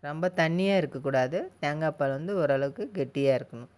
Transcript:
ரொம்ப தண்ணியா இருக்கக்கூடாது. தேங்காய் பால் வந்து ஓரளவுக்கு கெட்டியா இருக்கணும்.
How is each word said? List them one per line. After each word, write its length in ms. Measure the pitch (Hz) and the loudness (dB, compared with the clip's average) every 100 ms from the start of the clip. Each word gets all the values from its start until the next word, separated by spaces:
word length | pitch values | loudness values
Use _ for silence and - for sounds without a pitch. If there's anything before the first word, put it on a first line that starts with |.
| 147 | -8
ரொம்ப 260 | 156 180 180 | -4 -2 2
தண்ணியா 340 | 160 170 196 196 | 2 2 2 2
இருக்கக்கூடாது. 560 | 151 135 135 135 127 170 370 - | 0 -2 0 2 2 0 -6 -6
தேங்காய் 340 | 147 151 156 151 | -4 -2 -2 0
பால் 160 | 139 135 | -2 -2
வந்து 160 | 170 202 | -4 0
ஓரளவுக்கு 440 | 147 139 139 - 202 202 | 2 2 0 -4 -8 -4
கெட்டியா 360 | 131 139 139 127 | -4 0 2 2
இருக்கணும். 320 | - 117 123 | 0 -14 -18